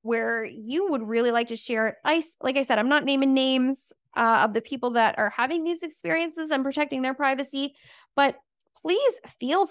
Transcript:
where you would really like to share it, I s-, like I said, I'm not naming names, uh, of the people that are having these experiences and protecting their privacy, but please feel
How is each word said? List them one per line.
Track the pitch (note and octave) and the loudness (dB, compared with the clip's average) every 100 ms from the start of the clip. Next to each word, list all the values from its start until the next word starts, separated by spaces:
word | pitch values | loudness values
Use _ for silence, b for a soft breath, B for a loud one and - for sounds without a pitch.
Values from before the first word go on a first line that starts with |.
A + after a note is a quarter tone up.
where | A3 A3+ A3+ A#3 A3 | -2 -2 0 -2 -6
you | - G#3+ D4+ G4 | -12 -6 -2 0
would | C#4 | -2
really | A3 A3+ A#3+ | 0 0 2
like | A#3 A#3+ | 2 -2
to | A3+ | -8
share | - A3+ A3 | -4 -2 -2
it, | - | -2
I | - E4 | 0 0
s-, | D#4+ - | -2 -4
like | C4 C4+ | -2 -2
I | |
said, | C4+ A3 | 2 2
I'm | A#3+ | 4
not | D4 C#4 | 2 2
naming | C#4 C4+ | 2 4
names, | C4+ C4 C4 B3+ C4+ - - _ - | 4 2 2 0 -2 -8 -16 _ 0
uh, | A3+ A3+ | 2 4
of | A3 | 2
the | G#3 | 0
people | A3+ C4 B3 | -6 -6 0
that | A#3 A3 - | 2 2 2
are | G#3 | -2
having | - B3+ E4 | 0 -2 -2
these | D#4+ E4+ | -4 -4
experiences | E4 - - D#4+ E4 D#4+ D#4 | -8 -8 -2 -2 -2 -6 -2
and | C#4+ | -2
protecting | C4+ C#4+ D4 C4 | -2 -2 -2 -2
their | C4 | -4
privacy, | C4 C#4 C4+ C4+ C4+ C#4 b b b b - | 0 0 0 -4 -4 -6 b b b b 2
but | C#4 - _ _ _ _ | 2 2 _ _ _ _
please | - G4 C#5 - - _ | -2 2 2 0 -14 _
feel | B3 E4+ D#4 | 0 0 0